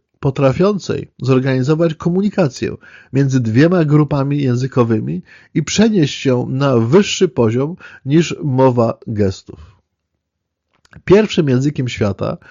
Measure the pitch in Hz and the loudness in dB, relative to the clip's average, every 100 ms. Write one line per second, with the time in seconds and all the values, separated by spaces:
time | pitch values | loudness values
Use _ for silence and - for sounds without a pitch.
0 | _ _ 139 139 139 - 190 202 - - | _ _ -4 0 0 2 0 0 -4 -8
1 | - - 123 131 135 131 131 156 170 151 | -8 -6 0 2 2 0 0 0 0 -2
2 | 170 180 202 202 151 - - - - - | -2 -2 -2 0 -2 -2 -8 -8 -16 -20
3 | _ 131 139 131 113 110 165 180 151 151 | _ -2 0 0 0 2 4 2 2 2
4 | 147 147 135 143 135 120 135 135 117 110 | 2 -2 -2 -2 -2 -2 -2 0 0 0
5 | 123 180 - - _ 160 151 - 220 208 | -4 -8 -12 -20 _ -6 -2 0 2 2
6 | 143 - 135 123 120 131 139 120 113 180 | 0 -2 -2 -2 -2 -2 0 2 4 2
7 | 202 - 180 - 113 120 147 185 - - | 2 0 -2 0 0 0 -4 -8 -18 -14
8 | 131 156 151 - 151 127 131 120 113 - | 0 0 0 -4 -4 2 2 4 0 -2
9 | - 104 98 - - - 78 _ _ _ | -6 -2 -2 -4 -12 -20 -20 _ _ _
10 | _ _ _ _ _ _ _ _ _ - | _ _ _ _ _ _ _ _ _ -8
11 | - 196 214 - 147 123 143 147 123 - | 2 4 4 0 0 0 0 -4 -6 -4
12 | 104 98 110 170 - | -4 -4 -6 -8 -14